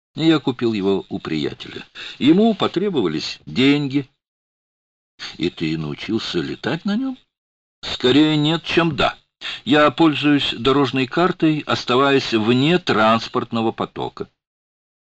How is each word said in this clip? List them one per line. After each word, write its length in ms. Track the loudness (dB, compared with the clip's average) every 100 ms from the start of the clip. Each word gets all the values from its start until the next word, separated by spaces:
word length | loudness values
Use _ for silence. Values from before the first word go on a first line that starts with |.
| _
"Я 240 | -2 2 2
купил 360 | 0 -2 -2
его 320 | 0 0 -2 -4
у 100 | -10
приятеля. 680 | -6 -4 -6 -8 -14 -16 -18 -18 -18 0
Ему 360 | 4 6 4
потребовались 840 | 2 -2 0 -2 0 -2 -2 -8 -12 -6
деньги". 640 | 2 2 2 0 -4 -6 _ _ _ _ _ _ _ _ _ _ _ -18 -6
"И 100 | -6
ты 300 | -4 -4 -4
научился 600 | -6 -8 -6 -4 -4 -6
летать 440 | -6 -6 -6 -6
на 120 | -4 -4
нем?" 220 | -6 -10 _ _ _ _ _ _
"Скорее 540 | -12 -2 2 4 4 2
нет, 260 | 0 -2
чем 320 | -2 0 0
да. 220 | 0 -4 -4 _ _ -14 -10
Я 260 | 0 4 4
пользуюсь 640 | 4 2 4 2 2 0
дорожной 520 | -2 0 2 2 0 -2
картой, 540 | 0 0 2 0 0 -2
оставаясь 680 | -4 0 2 4 2 2
вне 440 | 0 2 2 4 2
транспортного 920 | 2 2 4 2 0 -6 -4 -2 -2
потока". 560 | -4 -8 -8 -10 -10 -14 _ _ _ _ _ _ _